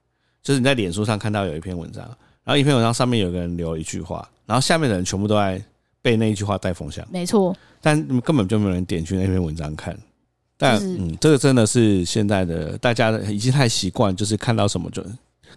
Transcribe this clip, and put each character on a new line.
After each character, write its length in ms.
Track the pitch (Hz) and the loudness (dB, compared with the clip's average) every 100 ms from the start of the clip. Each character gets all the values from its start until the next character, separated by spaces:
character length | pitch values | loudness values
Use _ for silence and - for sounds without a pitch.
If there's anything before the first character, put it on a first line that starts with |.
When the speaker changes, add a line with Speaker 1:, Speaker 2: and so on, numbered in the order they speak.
| _ _ _ _ | _ _ _ _
Speaker 1:
就 120 | - | -2
是 60 | 143 | 2
你 40 | |
在 100 | 123 | 2
脸 180 | 131 95 | 2 0
书 140 | 87 107 | -2 -2
上 120 | 107 | -2
看 140 | 110 | -2
到 140 | 104 98 | -2 -2
有 100 | 76 | -4
一 40 | |
篇 180 | 90 90 | -8 -10
文 140 | 80 | -10
章， 120 | - 95 120 _ _ | -14 -16 -18 _ _
然 100 | - | -2
后 40 | 147 | 2
一 60 | |
篇 120 | 139 135 | 4 4
文 80 | |
章 80 | 113 | 2
上 140 | 117 127 | 2 0
面 120 | 120 | 2
有 120 | 92 | 0
个 60 | 90 | -2
人 180 | 85 87 | -4 -4
留 220 | 82 82 | -4 -6
一 60 | |
句 180 | 82 95 | -6 -10
话， 260 | 85 82 - _ - | -8 -10 -12 _ -4
然 100 | 113 | -2
后 60 | |
下 160 | 135 165 | 2 2
面 120 | 147 | 2
的 60 | 95 | 0
人 100 | 92 | -2
全 140 | 95 | -2
部 80 | 104 | 0
都 80 | 107 | 2
在 280 | 98 95 104 _ _ _ | 2 -2 -10 _ _ _
被 160 | - 113 | 0 2
那 140 | 110 | 2
一 20 | |
句 100 | 104 | 0
话 140 | 104 98 | -2 -2
带 160 | 95 | -2
风 180 | 87 76 | -6 -8
向。 140 | - 110 | -10 -10
Speaker 2:
没 140 | 180 175 | -8 0
错。 300 | 220 185 190 _ _ | 2 2 -2 _ _
Speaker 1:
但 240 | 156 151 151 127 | 0 0 0 -2
根 140 | 117 131 | 2 2
本 120 | 95 | 2
就 120 | 110 | 2
没 60 | 101 | 2
有 60 | |
人 120 | 90 92 | 0 -2
点 180 | 90 | -4
去 140 | 82 95 | -2 -2
那 80 | 95 | 0
篇 160 | 92 | 0
文 140 | 85 80 | -2 -4
章 200 | 76 78 | -8 -8
看。 220 | - - - _ _ _ _ _ | -10 -12 -18 _ _ _ _ _
但， 220 | 143 110 | 2 2
Speaker 2:
就 60 | 139 | 0
是 120 | 180 | -4
Speaker 1:
嗯， 180 | 87 80 | -4 0
这 100 | 147 | 4
个 60 | 143 | 4
真 180 | 139 127 | 6 4
的 100 | 107 | 4
是 400 | 123 110 98 87 | 4 4 4 0
现 220 | 110 101 | 0 0
在 180 | 101 92 | 0 0
的 320 | 82 78 104 | -4 -6 -2
大 160 | 127 | 0
家 180 | 117 113 110 101 | 2 2 2 -2
已 80 | 104 | -2
经 140 | 120 | 0
太 160 | 135 123 | 2 2
习 220 | - 95 | 2 -4
惯， 260 | - 110 92 | 0 0 0
就 80 | |
是 140 | 104 107 | -2 -2
看 180 | - 113 | 0 0
到 120 | 101 | 0
什 120 | 90 | 0
么 100 | 85 | -6
就， 120 | - 87 113 _ _ _ | -8 -12 -14 _ _ _